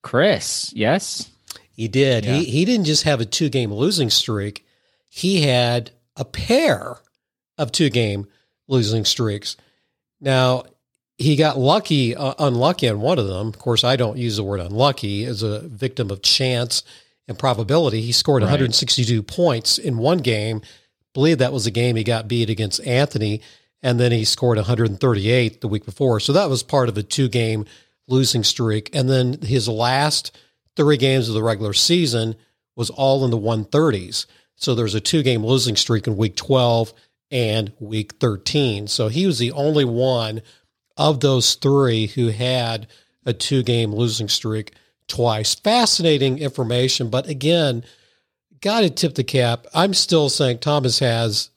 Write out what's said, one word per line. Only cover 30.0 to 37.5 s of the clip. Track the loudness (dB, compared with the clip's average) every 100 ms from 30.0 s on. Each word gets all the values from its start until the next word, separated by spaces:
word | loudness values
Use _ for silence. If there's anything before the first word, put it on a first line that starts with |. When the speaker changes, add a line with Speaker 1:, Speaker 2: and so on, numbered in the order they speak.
| 0 -2 -6 -18 _ _ _
Speaker 2:
three | 0 2 4
games | 4 2 0
of |
the | -2
regular | -2 -2 -2
season | 0 2 2 2 0 -2 -6 _ _ _
was | -8 -6
all | 0 2 4
in | 2
the | 0
one | 0 -2
thirties. | 0 2 2 0 -4 -10 -10 _ _
So | _ -2
there's | 0 0
a | -2
two-game | 0 2 2 0
losing | 2 2 2
streak | 0 0 0 0
in | 0
week | -2
twelve | -2 0 2 4 2 0 -8 _ _ _
and | -2 0